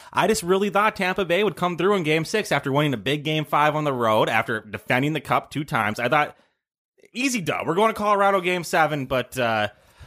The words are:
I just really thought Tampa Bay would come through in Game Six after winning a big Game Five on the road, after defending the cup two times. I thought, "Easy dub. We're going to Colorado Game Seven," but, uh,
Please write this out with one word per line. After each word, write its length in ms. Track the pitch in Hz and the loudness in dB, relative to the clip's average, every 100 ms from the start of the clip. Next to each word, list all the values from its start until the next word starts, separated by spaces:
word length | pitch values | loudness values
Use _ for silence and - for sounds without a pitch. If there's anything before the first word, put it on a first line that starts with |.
| - | -8
I 140 | - 175 | 0 0
just 140 | 220 | 0
really 260 | 175 190 208 | 0 0 0
thought 240 | 190 214 208 | 0 0 0
Tampa 280 | 185 185 | -2 -2
Bay 180 | 180 170 | 0 0
would 140 | 208 151 | 0 -2
come 200 | 175 170 | -4 0
through 180 | 180 | 0
in 80 | 202 | 0
Game 200 | 151 156 | 0 0
Six 280 | 160 214 196 | 0 -4 -2
after 180 | 143 139 | -2 0
winning 220 | 135 151 | 0 0
a 40 | 120 | 0
big 260 | 98 151 | -2 -4
Game 200 | 147 156 | -2 -4
Five 300 | 151 151 151 | 0 2 2
on 100 | 151 | 2
the 80 | 151 | -2
road, 360 | 131 113 107 139 | 0 2 4 2
after 320 | 113 113 110 | 0 0 -4
defending 540 | 107 101 - 127 143 | -8 -10 -2 0 0
the 60 | 156 | -2
cup 300 | - 123 - | -2 -2 -2
two 140 | 147 | -8
times. 340 | 151 127 104 107 | -4 -2 -2 -2
I 100 | 120 | 0
thought, 280 | 147 147 - _ _ _ _ _ _ - | 0 0 -6 _ _ _ _ _ _ -14
"Easy 280 | 214 269 240 | -4 -2 -2
dub. 260 | 151 92 107 | -2 -2 -2
We're 80 | |
going 180 | 165 220 | 2 2
to 60 | 220 | 2
Colorado 420 | 208 202 196 196 | 0 4 4 2
Game 240 | 175 180 | 2 -2
Seven," 420 | 160 175 156 151 131 | 0 2 2 0 -2
but, 300 | 131 120 131 | -2 -2 -2
uh, 300 | 117 110 104 - _ - | 0 2 0 -4 _ -20